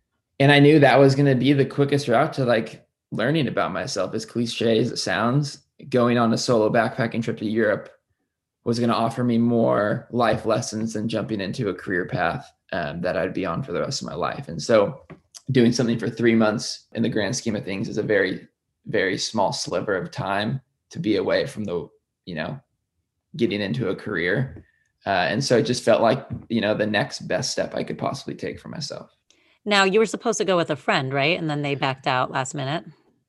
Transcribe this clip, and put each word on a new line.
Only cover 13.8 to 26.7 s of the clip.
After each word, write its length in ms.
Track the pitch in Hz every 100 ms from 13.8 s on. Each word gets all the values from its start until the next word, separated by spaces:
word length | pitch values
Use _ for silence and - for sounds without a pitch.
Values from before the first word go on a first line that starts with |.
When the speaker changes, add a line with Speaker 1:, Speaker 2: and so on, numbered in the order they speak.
Speaker 1:
rest 220 | 71 65
of 60 | 60
my 60 |
life. 340 | 80 73 - -
And 120 | 82
so 420 | - 113 98 - - - _ - -
doing 180 | 123 117
something 260 | 117 117 113
for 120 | 120
three 240 | - 117
months 520 | 113 107 107 - - _
in 100 | 113
the 60 | 117
grand 280 | 107 101 135
scheme 180 | 113
of 100 | 104
things 240 | 90 98 -
is 80 | 107
a 40 |
very, 460 | 101 101 95 - - _ _ _ -
very 300 | 104 95 110
small 360 | - 107 92
sliver 420 | - - 90 95 92
of 140 | 85
time 500 | - 98 98 107 135 _ _ _
to 80 | -
be 180 | 107 95
away 300 | 98 92 -
from 180 | -
the, 240 | 101 87 - _ _ _
you 100 | -
know, 240 | 80 82 139 _ _ _ _ _ _ _ 151
getting 240 | 110 101
into 280 | 98 117 95
a 60 | 92
career. 680 | - 92 87 117 131 - - _ _ _ 98
Uh, 40 | 95 87
and 140 | 107
so 120 | 139 120
it 40 |
just 220 | 110 123
felt 180 | - 110
like, 240 | 113 - - 117 -
you 120 | 113
know, 140 | 101